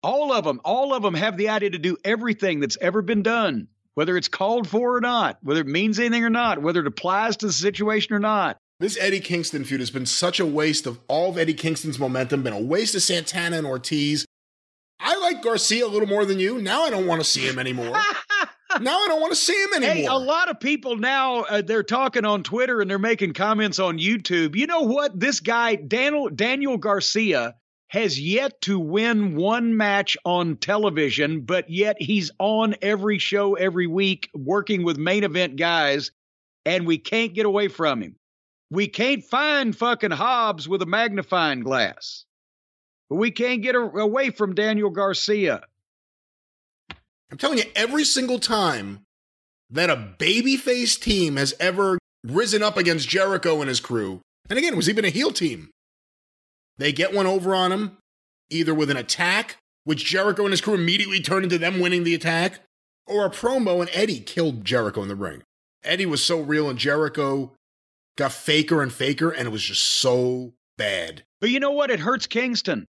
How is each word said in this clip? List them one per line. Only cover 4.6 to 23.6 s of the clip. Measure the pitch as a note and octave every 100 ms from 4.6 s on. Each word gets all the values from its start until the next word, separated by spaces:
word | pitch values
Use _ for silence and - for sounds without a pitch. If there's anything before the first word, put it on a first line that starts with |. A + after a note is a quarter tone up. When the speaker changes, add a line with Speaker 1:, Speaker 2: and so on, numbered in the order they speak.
| F#3
Speaker 1:
for | G#3+ A#3+ B3
or |
not, | B3 A#3+ D#3+ -
whether | C3+ D#3
it | C#3
means | D#3+ G#3+ G#3
anything | A#3+ A#3
or | A#3
not, | A#3 A#3 D#3+
whether | D3+ F3
it | C#3+
applies | - F3 G3 A3+ G#3+
to |
the | G#3+
situation | C#3 F#3+ G3 G#3+ G#3+ -
or | G#3
not. | G#3+ G#3 E3 - _ _
Speaker 2:
This | G3 G3
Eddie | F#3+ G3
Kingston | - F3 E3 D3
feud | C3 C3+
has | B2
been | C3+ B2+
such | - F3+ F3
a |
waste | E3+ D3 D#3 D3+ C3
of | A#2 -
all | D3 F3+
of | E3+
Eddie | D#3+
Kingston's | D3+ D#3+ D#3 D#3+ B2+
momentum, | C3+ B2+ B2+ C#3+
been | B2+
a | G#2
waste | A#2+ F3 A3
of | G3+
Santana | E3+ F3 D#3+ E3+ E3+ E3
and | D3
Ortiz. | B2+ - D3+ D3 D3 - _ _ _ _ _ _ _
I | - F#4
like | F4 F4
Garcia | A#3 A3+ - A3+
a | A#3+
little | G#3 G#3
more | G3+
than | G3 F#3+
you. | F#3+ B3
Now | F#3+ B3
I | D#4+
don't | G#3 F#3
wanna | E3
see | D3+ C#3 C3
him | C3
anymore. | B2+ B2+ A#2 G#4+
Speaker 1:
<laughs> | G#4 G4+ - G4+ F4+ - _ F#4
Speaker 2:
Now | B3+ F4+
I | G#4
don't | D#4
wanna | D#4+
see | D#4+ -
him | G4 G4 F4+
Speaker 1:
Hey, | C4
Speaker 2:
anymore. | D#4+ C#4
Speaker 1:
a | C4+
lot | C4 D#4+ F4+
of | C#4+
people | C4 D4+ C4 A#3
now, | B3 C4+ C4 A#3+
uh, | D#3 G#3
they're | F#3+ A3
talking | G#3+ A#3+ C4+ B3
on | G#3+ G#3
Twitter | - A3 B3 A#3
and | F#3+
they're | G3
making | A3 A3+ F#3+
comments | D#3 G#3 G#3+